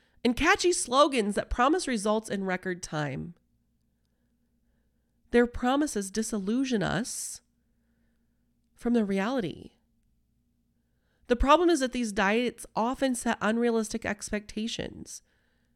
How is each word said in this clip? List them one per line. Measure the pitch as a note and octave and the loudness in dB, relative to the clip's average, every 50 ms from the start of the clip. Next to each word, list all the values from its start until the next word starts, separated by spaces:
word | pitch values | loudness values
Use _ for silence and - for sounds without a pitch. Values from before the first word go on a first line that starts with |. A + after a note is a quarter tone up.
| _ _ _ _ - | _ _ _ _ 0
and | A#3+ A#3+ | 0 2
catchy | - C#4+ E4+ G4+ G#4 - F4+ | 2 4 4 4 4 4 2
slogans | F4 - - B3 A#3+ C4+ D4 D4+ C#4 A#3+ G3+ G#3 G3 | 2 0 0 2 4 4 6 6 4 2 0 0 0
that | G3+ - - | -2 -4 -2
promise | - - B3 C#4 E4 F#4 - | 0 2 2 4 2 2 0
results | C#4 B3 G#3 F#3+ G#3+ G#3+ A3 G#3+ - | -2 -2 -2 0 0 0 0 -2 -4
in | - G3 | -6 -4
record | F#3+ F#3+ F3+ F#3 - F#3+ F3+ F3 | -4 -4 -4 -4 -4 -6 -8 -8
time. | - - - D3+ D3+ C#3 C3+ D#3 D#3+ E3+ - _ _ _ _ _ _ _ _ _ _ _ _ _ _ _ _ _ _ _ _ _ _ _ _ _ _ _ _ _ _ _ _ _ _ _ _ _ _ _ | -8 -8 -6 -4 -4 -4 -6 -8 -10 -12 -14 _ _ _ _ _ _ _ _ _ _ _ _ _ _ _ _ _ _ _ _ _ _ _ _ _ _ _ _ _ _ _ _ _ _ _ _ _ _ _
Their | - A#3+ B3 | 4 4 4
promises | A#3+ - - - B3 C4+ C#4+ D4+ C#4+ - G#3 G3 F#3+ | 4 0 -2 0 0 2 2 0 0 -2 -4 -6 -6
disillusion | F#3+ A3 A3 - A#3 G#3 F#3+ G3 A3+ C4 C#4 B3+ B3 G3+ | -4 -6 -4 -4 -4 -6 -4 -2 -2 -2 0 0 0 0
us | E3 D3 C#3+ F3+ B3+ - - - - - - - _ _ _ _ _ _ _ _ _ _ _ _ _ _ _ _ _ _ _ _ _ _ _ _ _ _ _ | 0 0 -2 -2 -4 -6 -8 -10 -10 -10 -12 -14 _ _ _ _ _ _ _ _ _ _ _ _ _ _ _ _ _ _ _ _ _ _ _ _ _ _ _
from | - - A#3 A#3+ | -6 -2 2 2
the | A#3 G#3+ | 2 2
reality. | G3 G3 G3 F#3+ A3+ C#4 C4 F#3+ C#3 - - - - _ _ _ _ _ _ _ _ _ _ _ _ _ _ _ _ _ _ _ _ _ _ _ _ _ _ _ _ _ _ _ - | 2 0 0 0 0 -2 -2 -4 -4 -6 -10 -16 -20 _ _ _ _ _ _ _ _ _ _ _ _ _ _ _ _ _ _ _ _ _ _ _ _ _ _ _ _ _ _ _ 0
The | B3 | 2
problem | A#3 - C4+ D4+ D#4+ F4+ E4+ | 4 6 6 6 6 6 6
is | E4+ C4 | 4 4
that | C4+ B3 | 2 0
these | - B3 A#3+ G#3+ | -2 -2 -4 -2
diets | G3 G#3+ G3 G3 G#3+ A#3 B3 A#3 - - - - - | 0 0 2 2 2 2 0 -2 -4 -8 -12 -8 -4
often | - G#3+ A#3+ C4+ - C#4 C4+ B3 | -2 -2 -2 -2 0 0 0 0
set | - - A#3 A3 - | 0 -2 -2 -2 0
unrealistic | - G#3 A3+ A#3 A#3+ A#3+ A3+ A3+ G#3+ - - A3+ - | 0 0 0 2 2 2 0 0 -2 -4 -6 -6 -4
expectations. | F3 G#3 G#3 - - A3 G#3 G#3 - - G#3+ A3 A3+ - - - - - - - - - - - _ _ _ _ _ _ _ _ _ _ | -6 -6 -6 -6 -8 -8 -8 -8 -8 -8 -6 -6 -6 -6 -6 -8 -8 -10 -14 -16 -16 -18 -18 -20 _ _ _ _ _ _ _ _ _ _